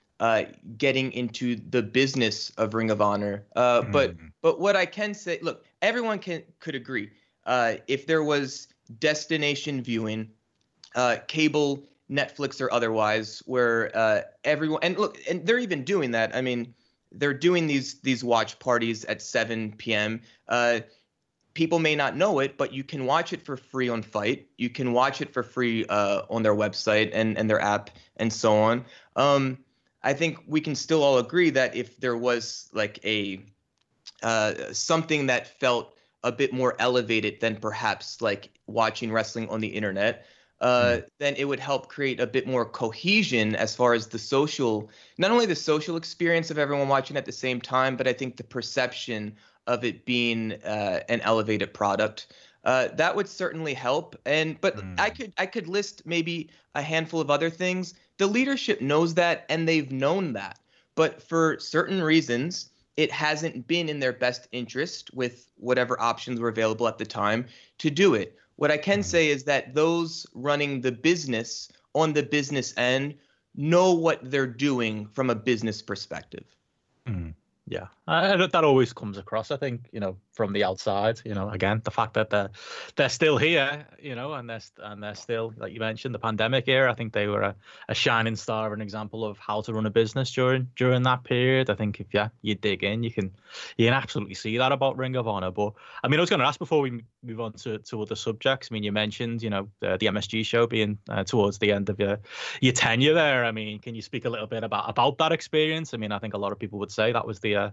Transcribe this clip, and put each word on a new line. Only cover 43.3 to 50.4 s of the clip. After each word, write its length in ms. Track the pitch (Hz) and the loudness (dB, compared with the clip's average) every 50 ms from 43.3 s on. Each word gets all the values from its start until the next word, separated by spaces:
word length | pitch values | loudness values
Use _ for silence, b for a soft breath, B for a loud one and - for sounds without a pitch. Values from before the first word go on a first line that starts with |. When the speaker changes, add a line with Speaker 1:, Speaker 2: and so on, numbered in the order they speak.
| 127 113 107 107 110 | 2 2 2 2 2
Speaker 1:
as 180 | - 110 110 - | 0 0 -2 0
far 200 | - 123 120 120 | 2 4 4 4
as 120 | 113 117 | 4 0
the 120 | - - 113 | -4 -8 -10
social, 720 | 113 - 139 135 151 147 - - 135 117 110 107 107 B B B B B B - | -4 0 2 2 2 2 0 0 0 0 0 0 -4 B B B B B B 0
not 120 | 175 202 | 2 4
only 160 | 233 240 226 | 4 4 4
the 100 | 220 160 | 2 0
social 400 | - - 160 151 156 151 180 165 | 0 0 0 0 0 0 -2 -6
experience 540 | 165 165 - - - 170 170 170 165 165 165 | -6 -6 -8 -6 -2 0 2 2 2 0 0
of 80 | 156 151 | -2 -2
everyone 300 | 147 139 143 143 139 135 | 0 0 0 0 2 2
watching 280 | 139 135 135 - 147 | 2 2 0 0 -4
at 80 | 139 131 | -6 -6
the 80 | - 120 | -6 -8
same 280 | - - 131 123 120 | -6 -4 -4 -2 -4
time, 360 | - - 127 127 131 135 127 | -4 -2 2 2 2 2 2
but 100 | 120 131 | 0 0
I 60 | 127 123 | 0 0
think 240 | - 139 127 117 | 0 -4 -8 -8
the 80 | - 113 | -10 -14
perception 920 | - - 127 - - - 135 127 123 - - - - 113 107 107 104 107 b b b b b _ | -12 -10 -8 -8 -4 -2 -2 -2 -2 -2 -6 -8 -6 -6 -6 -6 -8 -10 b b b b b _
of 180 | - 123 113 123 | -2 -2 -2 -2
it 200 | 113 - - - | -4 -4 -4 -4
being, 480 | 127 123 120 120 117 113 113 | -2 0 0 0 0 0 -2